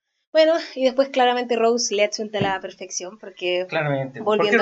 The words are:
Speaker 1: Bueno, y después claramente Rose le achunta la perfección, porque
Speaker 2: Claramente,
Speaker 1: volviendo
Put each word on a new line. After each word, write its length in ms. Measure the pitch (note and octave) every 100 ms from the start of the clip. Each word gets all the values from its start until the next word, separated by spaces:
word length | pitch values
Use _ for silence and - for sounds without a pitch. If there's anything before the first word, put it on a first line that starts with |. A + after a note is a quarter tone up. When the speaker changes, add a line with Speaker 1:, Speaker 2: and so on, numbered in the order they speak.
| _ _ _
Speaker 1:
Bueno, 220 | D#4 D#4 E4 - C4
y 80 |
después 260 | C4 C4 C4+
claramente 460 | C4+ B3 B3 A#3+ A#3
Rose 400 | A3+ A#3+ - G3+
le 80 |
achunta 360 | G#3 - G#3+ G#3
la 200 | G3 F#3+
perfección, 580 | G3 F#3+ F#3 - F3+ A3
porque 480 | G#3 - F3+ F3+ F#3
Speaker 2:
Claramente, 520 | D#3+ D3 C#3 C3+ -
Speaker 1:
volviendo 360 | G#3 G#3+ G#3 A3+